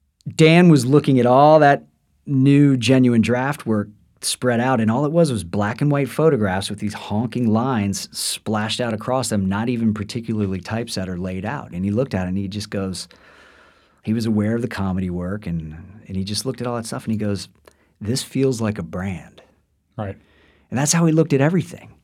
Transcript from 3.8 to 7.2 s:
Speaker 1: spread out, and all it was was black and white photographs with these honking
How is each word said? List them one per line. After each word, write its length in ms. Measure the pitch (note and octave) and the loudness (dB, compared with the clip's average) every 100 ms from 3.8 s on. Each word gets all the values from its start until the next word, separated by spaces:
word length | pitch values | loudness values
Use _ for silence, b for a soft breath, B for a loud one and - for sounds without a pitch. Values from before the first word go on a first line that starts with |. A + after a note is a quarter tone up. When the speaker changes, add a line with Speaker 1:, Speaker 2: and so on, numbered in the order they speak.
| G2+ - _ _ | -4 -10 _ _
Speaker 1:
spread 400 | - - B2+ A#2 | -10 -4 0 0
out, 180 | B2+ B2+ | 2 2
and 100 | A2 | 2
all 160 | A#2 D3 | 0 0
it 60 | |
was 200 | E3 D#3+ | 2 2
was 120 | A#2 | 0
black 380 | E2+ G2 G#2 A#2 | -4 -2 -2 0
and 100 | D3 | 0
white 160 | C#3+ C3+ | 0 -2
photographs 600 | - D#3 C#3 G#2 F#2 G2 | 0 2 2 0 -2 -4
with 100 | G#2 | -6
these 140 | G#2+ | -6
honking 580 | - - G#2 | -8 -6 -4